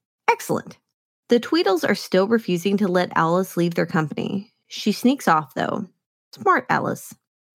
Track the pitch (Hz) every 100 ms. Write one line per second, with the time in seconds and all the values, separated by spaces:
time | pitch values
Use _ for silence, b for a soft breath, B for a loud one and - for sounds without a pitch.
0 | _ _ - 466 - - - - _ _
1 | _ _ - 240 - 320 392 370 - 208
2 | - 185 196 226 202 175 196 196 202 180
3 | 180 - 160 175 185 - 175 170 175 170
4 | 151 - - 196 - _ - - 214 196
5 | 240 277 - 156 151 - - - 180 _
6 | _ _ _ - 392 339 - - - -
7 | - - _ _ _